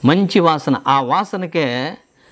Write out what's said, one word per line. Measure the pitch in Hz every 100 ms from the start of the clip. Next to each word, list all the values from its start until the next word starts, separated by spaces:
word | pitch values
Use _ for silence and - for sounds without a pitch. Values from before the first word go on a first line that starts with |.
| 123
మంచి | 175 190 208
వాసన. | 170 156 139 131 -
ఆ | 139
వాసనకే | 127 160 202 196 180 165 143 123 139 - _ _ _